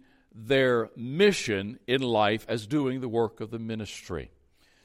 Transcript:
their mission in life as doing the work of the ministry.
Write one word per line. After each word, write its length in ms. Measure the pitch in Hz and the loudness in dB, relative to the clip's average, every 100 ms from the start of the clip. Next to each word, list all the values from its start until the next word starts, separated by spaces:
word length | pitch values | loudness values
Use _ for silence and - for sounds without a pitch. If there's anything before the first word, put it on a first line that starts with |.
| _ _ _ | _ _ _
their 560 | - 113 135 131 120 110 - | -18 0 4 4 4 0 -6
mission 840 | 120 147 208 190 - 101 101 127 - | -8 4 4 4 0 -2 -2 -10 -2
in 160 | 135 | 0
life 460 | 127 113 104 113 - | 2 4 4 2 -2
as 160 | 117 104 | -6 -2
doing 340 | 151 135 131 | -2 -2 -2
the 80 | 123 | -2
work 340 | 113 113 - | 0 0 -2
of 100 | 110 | -10
the 80 | 113 | -8
ministry. 720 | 113 110 104 - - 85 60 _ _ _ _ _ | -8 -8 -8 -12 -10 -8 -8 _ _ _ _ _